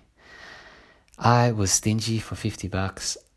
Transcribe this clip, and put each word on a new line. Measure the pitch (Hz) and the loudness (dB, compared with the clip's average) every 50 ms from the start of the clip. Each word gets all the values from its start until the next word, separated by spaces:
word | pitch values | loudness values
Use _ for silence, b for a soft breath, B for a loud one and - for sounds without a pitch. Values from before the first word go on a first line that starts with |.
| _ _ B B B B B B B B B B B B B B B B B B B B - - | _ _ B B B B B B B B B B B B B B B B B B B B -6 0
I | - 120 120 120 120 123 | 4 4 6 6 4 4
was | 113 104 98 95 | 2 2 2 2
stingy | - - - 107 107 113 107 113 113 110 | 0 2 2 2 0 0 0 -2 -2 -4
for | - - - | -4 -6 -8
fifty | - - 107 - - - 92 | -6 -4 -6 -4 -6 -8 -6
bucks, | 95 95 95 95 - - - - - - - _ _ | -4 -4 -4 -4 -6 -6 -8 -8 -8 -8 -12 _ _